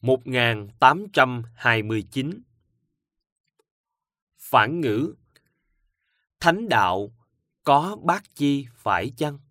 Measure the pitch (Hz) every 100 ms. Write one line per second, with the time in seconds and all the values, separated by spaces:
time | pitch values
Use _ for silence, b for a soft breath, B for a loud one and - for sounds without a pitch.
0 | 117 131 - 127 120 110 104 - 131 156
1 | 202 - 131 123 117 _ 123 113 107 113
2 | 107 135 135 190 _ _ _ _ _ _
3 | _ _ _ _ _ _ _ _ _ _
4 | _ _ _ _ - 127 107 170 143 107
5 | 156 - _ _ _ _ _ _ _ _
6 | _ _ _ _ 175 180 226 123 95 92
7 | 101 _ _ _ _ _ - 143 165 214
8 | 170 175 - - 143 139 127 _ - 92
9 | 101 123 151 143 _